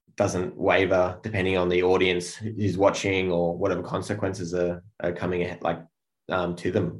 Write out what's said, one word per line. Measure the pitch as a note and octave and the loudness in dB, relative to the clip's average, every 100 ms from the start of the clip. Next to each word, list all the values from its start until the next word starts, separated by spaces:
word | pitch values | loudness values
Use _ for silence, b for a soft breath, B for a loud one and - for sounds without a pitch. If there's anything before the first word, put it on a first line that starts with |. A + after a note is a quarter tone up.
| _ - | _ -2
doesn't | G2 F2+ F2+ - | 0 0 -4 -2
waver | F#2+ F2+ F#2 F#2+ F2+ F#2 | 2 4 4 4 2 -2
depending | G#2+ G2+ F#2 F#2 | -6 -2 0 2
on | F2+ | 2
the | F2+ | 4
audience | F2+ F#2 F#2 F2 F2 - | 4 4 4 2 -2 -8
who's | A2 G#2+ G#2 F2+ | -8 -4 -2 4
watching | G2 - G2+ F#2+ F#2 | 2 2 0 0 0
or | E2+ F2 E2+ | 0 0 0
whatever | G2 F2+ | -2 -2
consequences | - F#2+ F#2+ G2+ F#2+ F#2 E2+ | -4 -4 -4 -4 -4 -4 -4
are, | F2+ F2 F2 - - | -2 -2 -4 -10 -6
are | E2+ | -6
coming | F2 F2+ F2+ | -4 -2 -2
ahead, | F2 F2 | -4 -4
like, | D#2+ E2+ - _ _ _ - | -4 -6 -10 _ _ _ -4
um, | F2+ F2 F2 | -2 -2 -4
to | F#2 | -2
them | F2+ E2+ - | 0 -2 -4